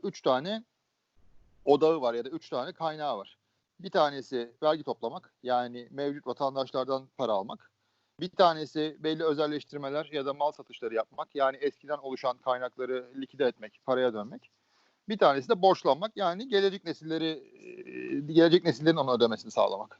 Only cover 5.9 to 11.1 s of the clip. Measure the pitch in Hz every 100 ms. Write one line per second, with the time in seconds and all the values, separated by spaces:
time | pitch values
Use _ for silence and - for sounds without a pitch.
5.9 | 135 143 143 131 120 139 135 127 139 131
6.9 | 135 135 - 120 101 104 - _ _ _
7.9 | _ _ - 180 - 180 156 151 160 156
8.9 | 147 156 160 160 147 151 151 - 143 139
9.9 | 147 156 151 139 143 147 151 135 123 117
10.9 | 113 110